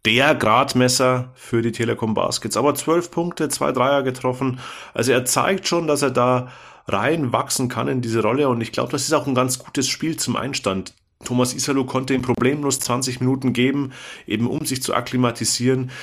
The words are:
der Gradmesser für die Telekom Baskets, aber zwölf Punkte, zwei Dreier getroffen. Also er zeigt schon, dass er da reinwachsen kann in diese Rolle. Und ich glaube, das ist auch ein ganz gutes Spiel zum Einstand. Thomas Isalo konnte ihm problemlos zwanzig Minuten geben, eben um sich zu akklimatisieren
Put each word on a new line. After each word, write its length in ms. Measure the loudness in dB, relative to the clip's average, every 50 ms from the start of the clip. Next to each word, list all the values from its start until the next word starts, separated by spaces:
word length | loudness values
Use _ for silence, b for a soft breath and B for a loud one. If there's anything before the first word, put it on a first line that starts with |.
| 2
der 280 | 4 4 6 6 4 4
Gradmesser 1000 | 4 4 4 4 4 4 2 2 4 4 4 4 4 2 2 2 0 -2 -6 -12
für 260 | -20 -8 -2 0 0
die 120 | 0 0
Telekom 420 | -2 -2 -2 -2 -2 -2 -2 -2 -2
Baskets, 420 | 0 -2 -2 -2 -4 -4 -4 -2
aber 180 | 0 2 0 0
zwölf 360 | 0 0 0 0 0 0 -2
Punkte, 400 | -4 -4 -4 -4 -2 -4 -4 -4
zwei 220 | -2 -2 -2 0
Dreier 300 | 2 2 2 2 2 2
getroffen. 560 | 2 0 -2 -2 -2 -4 -2 -2 -2 -2 -2 -4 B B B B B B B
Also 180 | -2 2 4
er 140 | 4 2 2
zeigt 420 | 0 0 0 2 2 0 0 0 0
schon, 180 | 0 0 2
dass 140 | 2 0 2
er 120 | 2 2
da 360 | 2 2 2 4 2 2 0 -4 B B B B B B B
reinwachsen 840 | B -2 0 0 0 0 0 0 0 0 0 -2 -2 -2 -2 -2 -2
kann 200 | -2 -2 -2 -2
in 120 | -2 -2
diese 220 | -2 0 0 2
Rolle. 260 | 2 2 2 2 2 2
Und 140 | 2 0
ich 100 | -2 -4
glaube, 200 | -2 -4 -4 -2
das 100 | -2 -4
ist 100 | -2 0
auch 140 | 0 0 0
ein 80 | 2 0
ganz 240 | 2 2 0 -2 -6
gutes 280 | -8 -6 -4 -2 -2
Spiel 300 | -2 -2 -4 -4 -4 -4
zum 200 | -4 -2 -2 -2
Einstand. 580 | -2 -4 -4 -6 -4 -2 -2 -2 -2 -4 -8 -12 _ _ _ _ -14
Thomas 300 | -6 -2 0 2 2 2
Isalo 320 | 0 -2 -2 0 0 0 0
konnte 300 | 0 -2 -4 0 0 0
ihm 80 | 0
problemlos 580 | 2 0 0 2 2 2 2 2 0 0 -2 -2
zwanzig 400 | 0 -2 -2 0 -2 -2 -2 0
Minuten 320 | 0 0 0 2 0 0
geben, 400 | 2 2 2 2 2 0 -2 -4 B B B B B B B
eben 220 | B -2 0 0 0
um 160 | -2 -2 -4
sich 180 | -4 -4 -4
zu 120 | -2 -2 -2
akklimatisieren 960 | -2 -2 -2 0 0 2 0 0 -2 -2 -2 -2 0 2 2 2 2 0 -4 B B